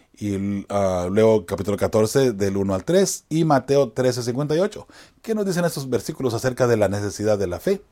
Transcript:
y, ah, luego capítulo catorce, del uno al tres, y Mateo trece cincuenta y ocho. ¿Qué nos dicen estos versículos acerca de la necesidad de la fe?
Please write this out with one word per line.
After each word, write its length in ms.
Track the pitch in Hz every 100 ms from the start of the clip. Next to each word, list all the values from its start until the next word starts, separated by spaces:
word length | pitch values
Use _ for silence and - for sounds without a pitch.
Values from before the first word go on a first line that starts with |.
| _ -
y, 480 | 104 98 101 101 -
ah, 380 | 101 98 90 90
luego 340 | 101 110 110 -
capítulo 320 | 90 98 101
catorce, 540 | 95 110 110 139 131
del 240 | 101 101 98
uno 180 | 98
al 120 | 95 -
tres, 400 | 180 190 - -
y 140 | 156
Mateo 480 | 165 135 123 143 131
trece 320 | - 127 123
cincuenta 320 | 120 123 147 156
y 40 |
ocho. 280 | 185 - - - - _
¿Qué 140 | - 214
nos 100 | 196
dicen 200 | 170 175
estos 240 | 160 135
versículos 440 | 123 - 151 131
acerca 320 | 110 131 123 123
de 120 | 110
la 100 | 98
necesidad 500 | 101 101 - 104 104
de 100 | 95
la 120 | 87
fe? 240 | - 196 -